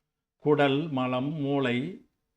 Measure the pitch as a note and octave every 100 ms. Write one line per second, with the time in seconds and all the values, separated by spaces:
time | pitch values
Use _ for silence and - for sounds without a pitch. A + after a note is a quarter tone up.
0 | _ _ _ _ D3 D3 C#3 C3+ E3 C3
1 | B2+ B2+ C#3 D#3 C#3 C#3 B2+ A#2+ D#3+ G#3
2 | _ _ _